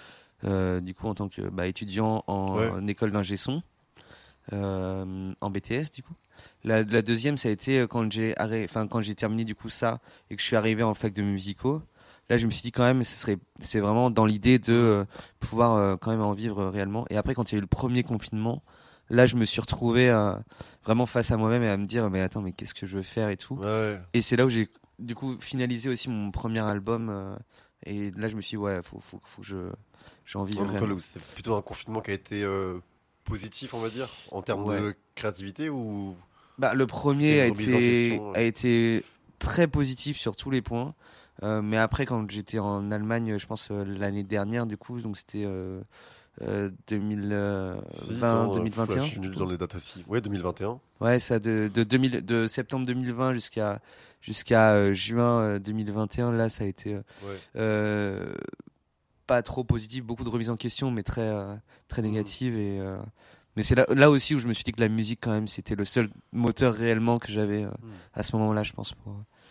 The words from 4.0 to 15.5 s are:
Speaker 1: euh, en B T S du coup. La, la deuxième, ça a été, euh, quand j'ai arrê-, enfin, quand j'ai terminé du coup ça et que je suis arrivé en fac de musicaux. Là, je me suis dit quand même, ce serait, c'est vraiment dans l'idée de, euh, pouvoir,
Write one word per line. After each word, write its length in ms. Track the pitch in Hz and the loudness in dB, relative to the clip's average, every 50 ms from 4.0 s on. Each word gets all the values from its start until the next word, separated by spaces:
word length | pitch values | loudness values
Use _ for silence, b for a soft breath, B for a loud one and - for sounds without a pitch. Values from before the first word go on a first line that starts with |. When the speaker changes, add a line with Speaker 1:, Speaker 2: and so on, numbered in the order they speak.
| B B B B B B B B B - | B B B B B B B B B -8
Speaker 1:
euh, 800 | 104 101 101 98 95 95 92 92 95 95 95 92 95 95 95 95 90 - | -6 -4 -2 -2 -2 -2 -2 -4 -4 -4 -6 -6 -6 -6 -8 -8 -8 -6
en 100 | - 101 | -6 -4
B 80 | 98 98 | -4 -6
T 140 | - - 113 | -4 -4 -4
S 160 | 139 156 147 | -4 -4 -6
du 120 | - - | -10 -16
coup. 120 | - - 170 _ _ B B B B B B B - | -18 -18 -20 _ _ B B B B B B B 0
La, 180 | 110 110 110 | 2 2 4
la 200 | 110 104 113 117 | 4 4 2 2
deuxième, 340 | 104 113 117 110 120 147 147 | 2 2 0 0 2 0 0
ça 120 | 131 - 117 | 0 0 -2
a 40 | |
été, 280 | 107 98 - 135 135 131 | -2 -2 0 2 2 2
euh, 60 | 120 | 2
quand 240 | 107 - 120 110 107 | 2 0 -2 -2 0
j'ai 260 | 101 110 113 113 - - | 0 0 -2 -2 0 -2
arrê-, 260 | 107 107 113 113 104 | -2 -2 0 -2 -4
enfin, 220 | - - 113 107 | -2 -2 -4 -4
quand 140 | 104 - 117 | -2 -2 -2
j'ai 140 | 104 107 101 | -2 -2 -4
terminé 300 | - 113 104 110 113 113 | -2 -2 -2 0 -2 -2
du 100 | 110 104 | -4 -6
coup 140 | - - 110 | -10 -10 -10
ça 320 | - - 123 117 117 117 B B B B B B | -6 -2 -2 -2 -2 -2 B B B B B B
et 60 | 101 | -8
que 60 | - | -6
je 40 | - | -2
suis 100 | - 123 | 2 2
arrivé 260 | 110 104 110 110 107 | 4 4 4 2 4
en 120 | 117 110 104 | 2 2 0
fac 180 | - - 107 | 0 -2 -2
de 100 | 95 107 | -2 0
musicaux. 600 | 101 101 101 95 92 101 95 - - 127 147 160 160 - b b b b b b b - | 0 0 0 -2 -4 -6 -8 -2 -2 0 0 -2 -6 -12 b b b b b b b 0
Là, 60 | 117 | 2
je 100 | 117 117 | 2 2
me 40 | 113 | 2
suis 120 | 113 - | 0 -2
dit 100 | - 120 | -6 -4
quand 120 | - 131 120 | 0 4 4
même, 200 | 123 131 127 117 | 4 4 4 0
ce 120 | - - | -2 -6
serait, 220 | - - 113 101 90 - _ _ - | -6 -2 -2 -2 -2 -4 _ _ -14
c'est 200 | - - - 110 | -10 -2 0 2
vraiment 300 | 101 101 107 120 127 123 | 2 4 4 4 4 4
dans 160 | 110 113 110 | 6 6 4
l'idée 320 | 107 107 104 98 123 127 120 | 4 4 4 6 6 6 6
de, 140 | 101 113 | 6 6
euh, 320 | 117 120 120 113 104 101 98 B B B B B B - | 6 8 8 8 6 4 2 B B B B B B -8
pouvoir, 340 | - - | -8 -2